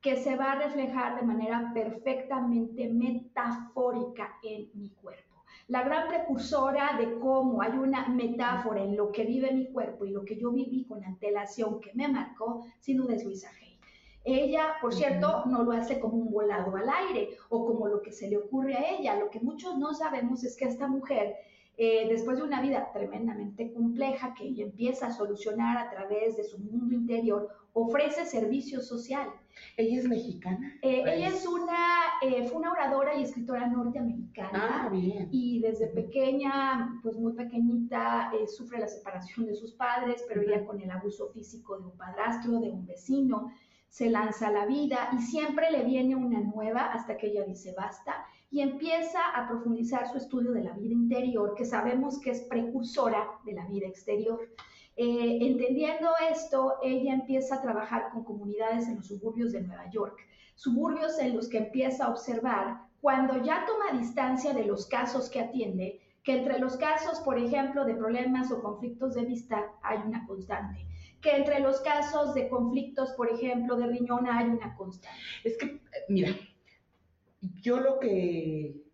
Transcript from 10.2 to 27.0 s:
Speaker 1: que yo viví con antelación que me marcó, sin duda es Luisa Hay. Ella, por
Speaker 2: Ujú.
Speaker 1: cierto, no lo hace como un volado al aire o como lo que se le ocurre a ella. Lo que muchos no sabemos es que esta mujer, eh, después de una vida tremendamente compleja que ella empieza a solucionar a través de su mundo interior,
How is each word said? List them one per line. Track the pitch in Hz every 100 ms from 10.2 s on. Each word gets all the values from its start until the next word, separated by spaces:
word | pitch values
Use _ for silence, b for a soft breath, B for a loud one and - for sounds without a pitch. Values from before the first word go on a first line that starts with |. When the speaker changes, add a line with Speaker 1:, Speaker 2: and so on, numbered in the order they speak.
| 196
Speaker 1:
que | 214
yo | 240
viví | 254 - 262 -
con | 214
antelación | 190 190 208 208 202 - 220 -
que | -
me | 240 285
marcó, | 247 - - 226 240 B B
sin | - 262
duda | 247 208
es |
Luisa | 196 196 - -
Hay. | - - b b b b -
Ella, | 262 294 311 311 311
por | 240
Speaker 2:
Ujú. | 196
Speaker 1:
cierto, | 285 180 240 320 254
no | 247
lo | 240
hace | 233 233 247
como | 220 226
un | 226
volado | 208 208 185 185 190
al | 233
aire | 320 381 247 202 B B
o | 233 233
como | 220 208
lo | 208
que | -
se | - 196
le | 208
ocurre | - 269 269 254
a | 311
ella. | 370 269 202
Lo | 415
que | 220
muchos | 247 311 370 269
no | 294
sabemos | 302 320 269 240 247
es | 247 -
que | 254
esta | 233 277
mujer, | 269 - 262 202 - B B B -
eh, | 226 226 220
después | 226 233 262
de |
una | 302 269
vida | 269 240 -
tremendamente | 208 196 208 226 208 202 - 233
compleja | 233 233 233 269 269 247
que | - 220
ella | 233 208
empieza | - 247 254 247
a |
solucionar | 226 202 202 220 214 233 240
a | 233
través | 190 196 208 220 214
de |
su | 208 190
mundo | 208 233 240
interior, | 240